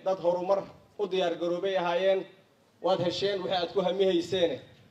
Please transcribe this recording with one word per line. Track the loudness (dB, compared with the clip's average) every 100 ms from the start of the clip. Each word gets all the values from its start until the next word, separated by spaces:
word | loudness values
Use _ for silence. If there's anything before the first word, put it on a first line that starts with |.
dad | -2 0
horumar | 2 0 2 0 -2 -12 _ -8
u | -4
diyaar | 0 -2
garoobay | -2 -2 -2 -2 -2
ahaayeen. | 0 2 2 2 -2 -12 _ _ _ _
Waad | 0 0
hesheen | 0 0 -2 -2
wixii | -2 -2
aad | 0
ku | 0
hamihayseene. | 0 2 2 2 0 0 0 0 -10 -20 -20